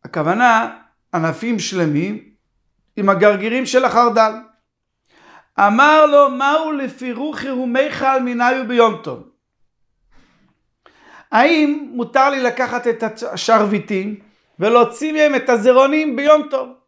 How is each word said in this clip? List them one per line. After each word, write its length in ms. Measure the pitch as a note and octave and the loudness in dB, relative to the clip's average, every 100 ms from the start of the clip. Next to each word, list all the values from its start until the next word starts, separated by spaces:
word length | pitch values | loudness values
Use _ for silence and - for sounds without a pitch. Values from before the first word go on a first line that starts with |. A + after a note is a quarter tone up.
הכוונה, 720 | - G3+ E3 G3+ B3 A3+ A#3 - _ _ _ | -8 -6 -2 2 2 2 -2 -10 _ _ _
ענפים 440 | E3+ D#3+ D#3+ A#3 A3 | -4 -4 -4 -4 -4
שלמים 680 | - F#3 D#3+ D3 F3+ G#3+ _ _ _ _ _ _ _ - | -4 -2 -2 -2 -4 -8 _ _ _ _ _ _ _ -4
עם 120 | G3 | 0
הגרגירים 580 | F#3+ G#3 G3+ G#3+ B3 B3+ | 2 2 2 -4 -4 -2
של 180 | B3 | 0
החרדל. 480 | B3+ A#3 A#3+ A3 A3 A3 - _ _ _ _ _ _ _ _ - _ - | 0 2 2 2 0 -2 -20 _ _ _ _ _ _ _ _ -20 _ 0
אמר 480 | G3+ A3 D4 D#4 D4+ | 2 4 4 6 6
לו, 240 | C#4+ C#4 | 4 4
"מהו 420 | B3+ C#4 D#4 D#4 | 2 -2 0 -2
לפירוכי 800 | D4 C4 - B3+ A#3 D4+ - C4+ | -6 -8 -10 -10 -8 -8 -8 -8
ומיכל 720 | B3+ B3+ B3+ D4 - C4+ C4 | -6 -2 -2 -2 -2 -2 0
מיניו 420 | B3 A#3+ B3 C4 A#3+ | -2 -2 -2 -2 -2
ביום 320 | B3 A3+ G3 | 2 2 0
טוב?" 280 | D#3 A#2+ - _ _ _ _ _ _ _ _ _ _ _ _ _ _ _ _ _ _ - _ | -12 -14 -18 _ _ _ _ _ _ _ _ _ _ _ _ _ _ _ _ _ _ -20 _
האם 580 | A3 C#4+ D#4+ D4 D4 C#4 | 2 4 2 0 -2 -8
מותר 380 | A#3+ A#3 C4+ C#4 | -8 -2 2 2
לי 120 | C4+ | 0
לקחת 440 | B3 B3 B3 A#3+ A#3+ | -4 -4 -6 -4 -4
את 160 | A3+ A3 A3 | -4 -6 -8
השרביטים 1000 | A#3 - - G#3+ G#3 G3+ - G3 G3+ G#3 _ _ _ - | -12 -6 2 2 2 -2 -4 -4 -4 -10 _ _ _ -4
ולהוציא 540 | G3+ A#3+ A#3 - D#4 | 2 4 2 -2 -6
מהם 220 | D#4 D4+ | 0 2
את 140 | C4 - | 2 0
הזרעונים 680 | A#3+ A3+ B3+ C4+ D#4 D#4 B3+ | 2 4 4 4 0 -2 -2
ביום 320 | C#4+ D4+ D4 | 2 2 2
טוב? 300 | C4 B3+ - | -8 -8 -16